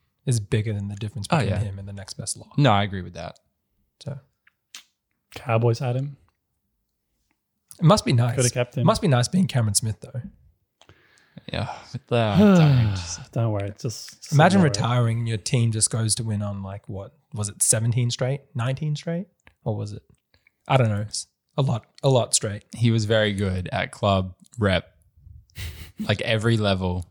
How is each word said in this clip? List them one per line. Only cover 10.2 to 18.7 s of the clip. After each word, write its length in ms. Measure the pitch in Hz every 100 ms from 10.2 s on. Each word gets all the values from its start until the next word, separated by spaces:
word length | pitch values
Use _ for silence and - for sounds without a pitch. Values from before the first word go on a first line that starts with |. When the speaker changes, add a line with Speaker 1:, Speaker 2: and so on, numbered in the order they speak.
| - - _ _ _ _ - - _ _ _ - -
Speaker 2:
Yeah. 220 | - - - - - -
But, 80 | 120
uh, 200 | 110 104
Speaker 3:
<sighs> 220 | 208 185
Speaker 2:
don't. 720 | 151 131 110 95 87 - -
Speaker 3:
Don't 200 | - 113
worry. 200 | 104 101 -
Just, 400 | 123 - - -
just 100 | -
Speaker 1:
Imagine 260 | 143 170 190
Speaker 3:
ignore 60 | 160
it. 100 | -
Speaker 1:
retiring 420 | 120 123 117 113
and 80 | 117
your 100 | 113
team 340 | - 127 117
just 180 | 110 -
goes 240 | 113 110 -
to 80 |
win 180 | 110 104
on, 200 | 104 101
like, 260 | 95 101 -
what, 260 | 98 98 _ _
was 160 | 104 101
it 140 | -
seventeen 480 | - 113 117 117 120
straight? 320 | - 127 139 -
Nineteen 400 | 127 120